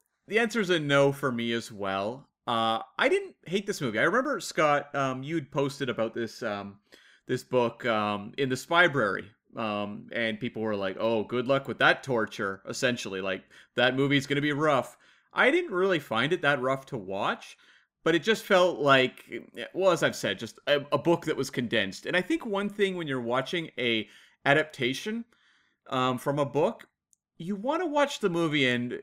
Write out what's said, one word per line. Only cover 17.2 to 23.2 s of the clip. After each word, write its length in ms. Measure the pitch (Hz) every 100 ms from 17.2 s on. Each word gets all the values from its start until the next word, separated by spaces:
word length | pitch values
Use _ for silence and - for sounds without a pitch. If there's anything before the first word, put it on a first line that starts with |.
| 127 233 - - _ _ _ _
but 120 | 165 165
it 80 |
just 220 | 165 208 -
felt 340 | 190 180 147
like, 460 | 143 135 127 - - 113 - - 117
well, 180 | - 190
as 120 | 175
I've 120 | 147 110
said, 240 | 120 98
just 200 | 113 - -
a, 180 | 147 139
a 60 | 139
book 280 | - 170 160
that 100 | 151
was 140 | 135
condensed. 560 | - 120 117 98 95 -
And 100 | 175
I 60 |
think 240 | 185 330 247
one 240 | 196 202
thing 260 | 208 196 180
when 120 | 160
you're 140 | 135